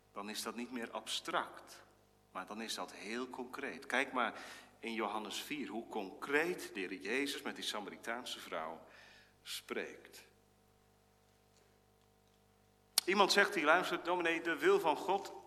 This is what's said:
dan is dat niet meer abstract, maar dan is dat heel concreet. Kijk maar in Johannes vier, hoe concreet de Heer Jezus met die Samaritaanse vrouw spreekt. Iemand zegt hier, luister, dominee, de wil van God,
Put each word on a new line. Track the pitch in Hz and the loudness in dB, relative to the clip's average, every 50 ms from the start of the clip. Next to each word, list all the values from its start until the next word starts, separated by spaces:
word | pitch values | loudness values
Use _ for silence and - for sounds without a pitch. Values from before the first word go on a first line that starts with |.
| _ _ _ | _ _ _
dan | - 101 107 | -10 -8 -6
is | 107 101 - | -6 -6 -6
dat | 117 110 | -6 -4
niet | 113 120 120 | -6 -6 -6
meer | 131 123 113 110 | -4 -6 -6 -6
abstract, | - 110 - - - - - - 170 160 117 - - - - - - - - - - _ _ _ _ _ _ _ | -6 -8 -6 -4 -6 -4 -4 0 0 0 -2 -2 -8 -14 -16 -18 -18 -20 -20 -20 -20 _ _ _ _ _ _ _
maar | _ 92 92 | _ -10 -8
dan | - 104 107 113 | -8 -6 -6 -6
is | 107 - | -6 -4
dat | - 92 87 - | -6 -6 -8 -10
heel | 87 92 101 113 120 127 127 | -12 -8 -6 -4 -4 -6 -6
concreet. | 123 - 127 123 - - 135 123 98 127 - | -6 -10 -10 -10 -8 -8 -6 -6 -8 -8 -6
Kijk | - - 127 139 139 131 | 0 2 2 2 2 2
maar | 127 120 107 - - - - - - - - - - | 0 0 0 0 -6 -12 -14 -14 -16 -18 -20 -18 -10
in | - 113 113 | -6 -4 -2
Johannes | 110 110 101 104 110 107 101 95 - - | 0 0 0 -2 -4 -6 -4 -6 -6 -6
vier, | - 147 151 120 95 | -6 -6 -6 -6 -6
hoe | 101 113 - - | -6 -8 -8 -4
concreet | - 123 98 92 87 - - - 139 147 160 175 180 - - - - | -6 -4 -4 -6 -8 -10 -6 2 2 4 4 2 0 -4 -6 -8 -6
de | 104 | -6
Heer | 92 87 95 | -6 -4 -6
Jezus | 90 92 98 117 135 143 139 - - - | -6 -4 -2 -2 0 0 -2 -4 -4 -6
met | 117 101 | -6 -6
die | 95 95 | -4 -6
Samaritaanse | - - 107 101 - - - - - 117 123 127 - - - | -4 -4 -4 -6 -8 -10 -10 -8 -6 -6 -6 -6 -8 -10 -10
vrouw | - - 90 82 80 80 80 80 - - - - - - - - - _ _ _ _ | -8 -6 -4 -4 -4 -4 -8 -10 -14 -18 -20 -20 -20 -20 -20 -20 -20 _ _ _ _
spreekt. | - - - - - 120 113 87 73 - - - - - - - - _ _ _ _ _ _ _ _ _ _ _ _ _ _ _ _ _ _ _ _ _ _ _ _ _ _ _ _ _ _ _ _ _ _ _ _ _ _ _ _ _ _ _ _ _ _ _ _ _ _ _ _ _ - - | -10 -10 -10 -8 -4 -4 -4 -4 -4 -8 -12 -18 -20 -20 -20 -20 -20 _ _ _ _ _ _ _ _ _ _ _ _ _ _ _ _ _ _ _ _ _ _ _ _ _ _ _ _ _ _ _ _ _ _ _ _ _ _ _ _ _ _ _ _ _ _ _ _ _ _ _ _ _ 0 2
Iemand | - 190 208 196 175 - | 4 8 8 8 8 10
zegt | 202 202 196 - | 8 6 6 4
hier, | 170 151 | 4 6
luister, | 147 160 180 175 175 175 165 - | 8 8 8 6 2 0 -2 0
dominee, | 165 180 180 170 165 165 160 165 | 0 0 2 4 2 2 2 2
de | 170 165 | 0 0
wil | 143 147 185 202 190 | 4 6 6 8 8
van | 170 165 147 | 6 4 2
God, | 139 - - 190 196 - - - - - | 2 2 0 0 0 0 -4 -10 -14 -16